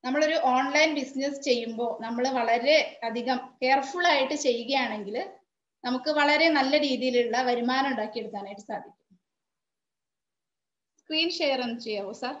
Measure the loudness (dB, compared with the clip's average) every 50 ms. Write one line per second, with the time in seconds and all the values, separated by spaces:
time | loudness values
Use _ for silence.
0 | -4 -2 0 2 2 2 2 2 2 4 2 2 0 2 4 4 4 4 2 -2
1 | -4 -4 -4 -4 -4 -4 -4 -4 -4 -4 -4 -2 -6 -6 -6 -4 -4 -4 -4 -6
2 | -8 -6 -4 -2 -2 -2 0 0 0 2 0 2 4 4 4 4 4 0 -8 -8
3 | -8 -6 -4 -4 -2 -2 -2 -2 -4 -12 _ _ 2 2 2 2 2 -2 -4 0
4 | 2 4 4 4 2 0 -2 0 0 0 0 0 -2 -2 -2 -2 0 -2 -4 -8
5 | -8 -8 -8 -8 -8 -8 -14 _ _ _ _ _ _ _ _ _ -6 -4 -4 -2
6 | -2 0 2 2 4 4 4 6 4 4 4 4 2 4 4 2 4 2 0 0
7 | 0 2 2 2 2 2 0 0 2 2 0 0 0 0 2 2 2 0 0 -2
8 | -4 -4 -6 -8 -8 -8 -10 -10 -10 -10 -14 -14 -10 -8 -8 -8 -8 -12 _ _
9 | _ _ _ _ _ _ _ _ _ _ _ _ _ _ _ _ _ _ _ _
10 | _ _ _ _ _ _ _ _ _ _ _ _ _ _ _ _ _ _ _ _
11 | _ -4 -2 0 0 0 -2 0 0 0 0 0 -2 -4 -6 -6 -6 -6 -6 -6
12 | -6 -8 -10 -8 -8 -8 -8 -10